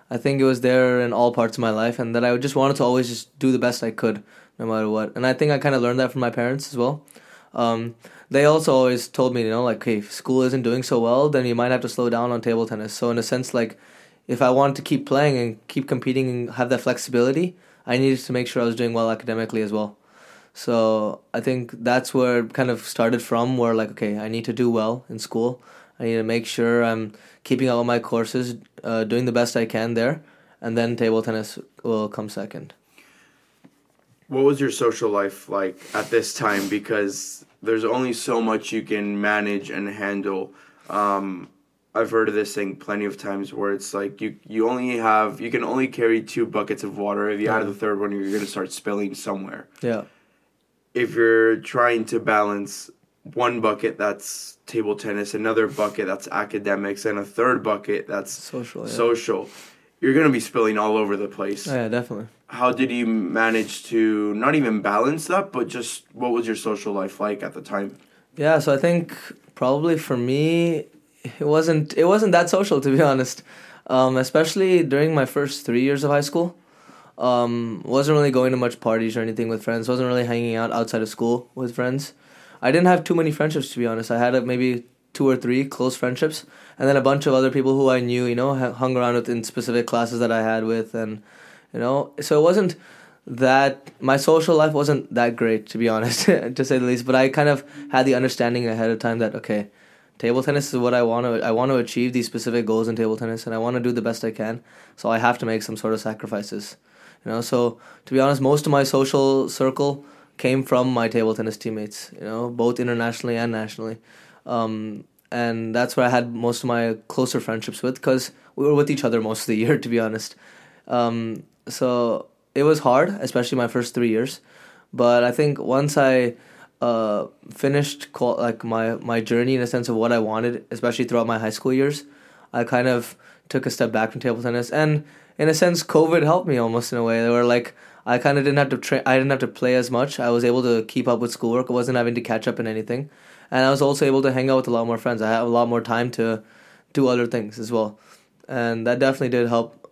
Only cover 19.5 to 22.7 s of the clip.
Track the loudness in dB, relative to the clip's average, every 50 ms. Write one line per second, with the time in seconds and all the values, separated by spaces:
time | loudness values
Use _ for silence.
19.5 | -2 -4 -2 -2 -2 -4 -4 -6 -8 _ _ _ _ -20 -20 -20 -20 -20 -20 _
20.5 | _ -8 -4 0 2 2 4 4 2 2 0 -2 -4 -8 _ _ -6 -4 -2 -2
21.5 | -2 -2 -4 -8 -10 -4 0 2 2 2 0 0 0 2 2 4 4 2 0 0
22.5 | -2 0 0 0